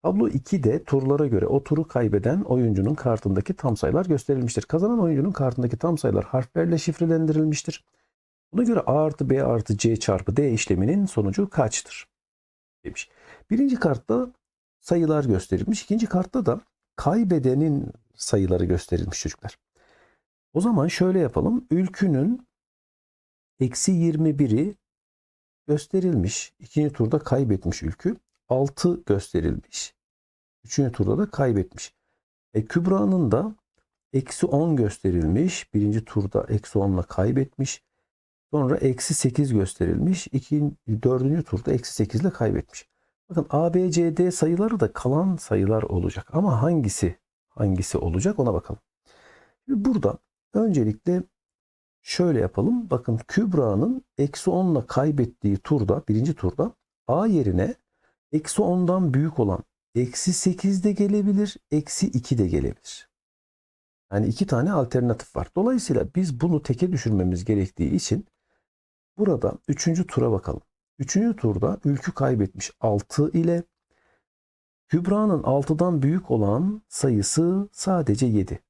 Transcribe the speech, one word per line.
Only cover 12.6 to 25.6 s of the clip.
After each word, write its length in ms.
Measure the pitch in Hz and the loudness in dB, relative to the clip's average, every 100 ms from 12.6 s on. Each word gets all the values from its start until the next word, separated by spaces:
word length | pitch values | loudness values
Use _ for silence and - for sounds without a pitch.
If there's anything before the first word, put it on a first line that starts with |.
| _ _ | _ _
Demiş. 260 | - - - _ - - _ | -14 -14 -16 _ -20 -20 _
Birinci 260 | 220 277 254 | 0 2 2
kartta 560 | 165 123 - 233 254 _ _ _ _ _ | 0 0 0 -2 -2 _ _ _ _ _
sayılar 440 | - 175 160 156 | 0 2 4 2
gösterilmiş. 580 | 135 95 - 92 101 208 | 2 0 0 -4 -2 -4
İkinci 240 | - 220 220 | -2 -2 0
kartta 400 | 180 185 262 185 | 0 0 -2 -2
da 140 | 123 - _ _ - | -2 -6 _ _ -4
kaybedenin 960 | - 208 214 170 131 131 156 143 - - _ | -2 0 2 2 2 2 2 0 -4 -12 _
sayıları 500 | _ - 104 92 90 | _ -2 0 2 2
gösterilmiş 560 | 90 87 - 87 85 - | 2 0 0 -4 -4 -6
çocuklar. 380 | 82 - - - _ _ _ _ _ _ _ _ _ | -8 -10 -16 -16 _ _ _ _ _ _ _ _ _
O 80 | 156 | -2
zaman 280 | 214 208 156 | 2 2 0
şöyle 300 | - 185 185 | 2 2 4
yapalım. 480 | 143 - - 240 - | 2 0 0 -2 0
Ülkünün 760 | 170 185 - 196 139 165 247 - _ _ _ _ _ _ _ _ _ _ _ | -2 0 0 0 2 0 -2 -8 _ _ _ _ _ _ _ _ _ _ _
eksi 320 | 127 123 - | -2 0 0
yirmi 460 | 180 170 151 160 143 | 2 2 2 0 2
biri 380 | 139 110 180 202 _ _ _ _ _ _ _ _ | 2 2 0 -6 _ _ _ _ _ _ _ _